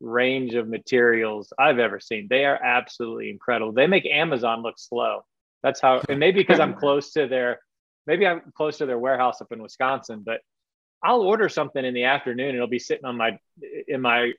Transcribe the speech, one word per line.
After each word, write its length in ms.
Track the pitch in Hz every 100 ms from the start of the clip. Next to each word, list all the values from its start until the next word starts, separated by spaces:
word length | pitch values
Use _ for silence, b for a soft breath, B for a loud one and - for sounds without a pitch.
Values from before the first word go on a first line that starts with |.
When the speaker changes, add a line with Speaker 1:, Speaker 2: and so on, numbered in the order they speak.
Speaker 1:
range 540 | 117 120 127 131 127
of 140 | 120 110
materials 840 | 110 - 127 120 113 110 107 101 -
I've 200 | 147 123
ever 180 | 113 101
seen. 280 | - 110 101
They 140 | 127
are 180 | 143 131
absolutely 680 | 123 123 120 - 117 113 107
incredible. 420 | 101 - 117 110
They 140 | 113 156
make 180 | 190 -
Amazon 560 | 147 165 127 117 113
look 160 | 117 -
slow. 460 | - 120 113 104 - _ _ _
That's 180 | 135 135
how, 220 | 135 127 -
and 120 | 139
maybe 240 | 165 190
'cause 160 | 180 170
I'm 140 | 143
Speaker 2:
<laughs> 40 | -
Speaker 1:
close 340 | 143 143 -
to 120 | 156 131
their, 340 | 127 123 117 _ _ _ _ -
maybe 200 | 170 196
I'm 260 | 170 - -
close 220 | 156 147
to 80 | 139
their 120 | 120
warehouse 420 | 127 127 127 -
up 100 | -
in 100 | 117
Wisconsin, 600 | 107 - 131 135 - 110
but 160 | 104 117 _ _ _ _ _ -
I'll 180 | 170 240
order 300 | 190 220 190
something 340 | - 143 143
in 80 | 127
the 120 | 123
afternoon 440 | 123 143 127 120 139
and 80 | 123
it'll 100 | 120
be 120 | 120
sitting 260 | - 156
on 120 | 131 120
my, 200 | 113 95 _ - 143 - -
in 120 | 135
my, 320 | 127 120 120